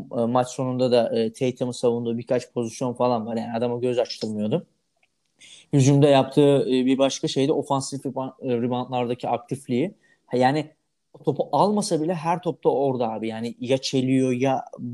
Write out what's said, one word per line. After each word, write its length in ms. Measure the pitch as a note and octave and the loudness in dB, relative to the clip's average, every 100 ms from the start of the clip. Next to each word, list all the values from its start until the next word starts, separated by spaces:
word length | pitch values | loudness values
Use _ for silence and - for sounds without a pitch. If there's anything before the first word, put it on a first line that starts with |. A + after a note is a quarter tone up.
| - A#2+ | -6 -4
e, 80 | A#2 | 0
maç 220 | B2+ B2 | 0 0
sonunda 440 | - B2+ B2+ B2+ | -4 -4 -2 2
da, 280 | A#2+ A#2 A2+ | 2 2 0
e, 140 | A2+ | -2
Tatum'un 380 | - C3 B2 B2 | -2 -4 -2 -6
savunduğu 460 | B2 B2 A#2 A#2 A#2 | 0 0 0 -2 -4
birkaç 340 | - B2+ - | -2 -4 -2
pozisyon 420 | B2+ A2+ - C3 | -6 -6 -4 -6
falan 320 | A#2 B2 A#2 A2 | 0 0 0 -2
var. 100 | A2+ | -6
Yani 160 | A#2 A#2 | -4 -4
adama 200 | A#2+ A#2+ | -4 -2
göz 200 | B2+ A#2+ | -2 0
açtırmıyordu. 680 | A#2 - A2 G#2+ G#2+ E3 - _ _ _ _ _ _ _ - - - | -2 -4 -8 -4 -2 -4 -6 _ _ _ _ _ _ _ -20 -20 -2
Hücumda 340 | C#3+ C3 C#3+ D3 | 4 6 6 6
yaptığı, 540 | C#3 C3 - C#3+ C#3 A2 | 6 4 4 6 4 2
e, 180 | B2+ B2+ | 0 2
bir 120 | C3 | 2
başka 300 | C3+ - D#3+ | 2 0 -4
şey 200 | C3+ C#3 | -2 0
de 40 | |
ofansif 540 | C#3+ C#3 C3+ C3+ C3+ C#3 | 0 0 -4 -4 -8 -6
riba-, 280 | C3 C3 - | -6 -8 -8
e, 200 | C3 A#2+ | -4 -2
reboundlardaki 680 | A#2+ B2 B2+ B2+ A#2+ B2 - | -2 -4 -4 -4 -2 -4 -2
aktifliği. 640 | A#2+ - A#2+ - B2 F3+ - _ _ - | -4 -4 -10 -4 -2 -2 -6 _ _ -6
Ha, 120 | B2 | 2
yani 300 | B2+ D3+ - _ _ _ _ | 2 2 -4 _ _ _ _
o 100 | C#3+ | -6
topu 260 | D#3+ C3 - | -4 -2 -2
almasa 500 | C#3+ F#3+ G#3 - D#3+ | 2 2 2 0 -2
bile 120 | D#3 | 0
her 280 | F3 E3 F3 | -2 -2 -2
topta 280 | E3+ C#3 D#3+ | -4 -2 0
orada 400 | B2+ C#3 B2+ A#2 | 2 0 0 -2
abi. 160 | A2 A2 | -4 -6
Yani 280 | A2 A#2 A2+ | -6 -8 -8
ya 180 | B2 C3+ | -2 -2
çeliyor 540 | - C3+ B2+ C3 C3 | 0 -2 2 2 2
ya 340 | B2 C3+ C3 - - B2 | 0 0 -2 -4 -12 -12